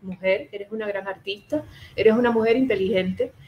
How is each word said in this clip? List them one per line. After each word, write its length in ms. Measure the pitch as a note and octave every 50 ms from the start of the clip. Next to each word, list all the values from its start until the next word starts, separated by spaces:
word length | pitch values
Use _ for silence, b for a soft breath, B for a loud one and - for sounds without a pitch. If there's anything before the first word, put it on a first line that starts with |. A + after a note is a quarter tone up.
mujer, 480 | G3 F#3+ F3+ E3 F#3+ F#3+ F#3+ G#3+ - -
eres 200 | G#3+ G3 G3+ -
una 160 | A3 A3 G#3+
gran 200 | G#3 G3+ G3 F#3+ G3
artista, 540 | F#3 - - G3 G3+ G#3 _ - D4 D4+ D4 B B B B B B
eres 200 | - G3 A3 A3
una 160 | A#3+ A#3+ A#3+
mujer 260 | A3+ A3 A3 A3+ A#3+
inteligente, 760 | C4 C4 B3+ G#3+ F#3+ F#3+ F#3 G#3 F#3 F#3 F#3 F#3 - B3+ - - b b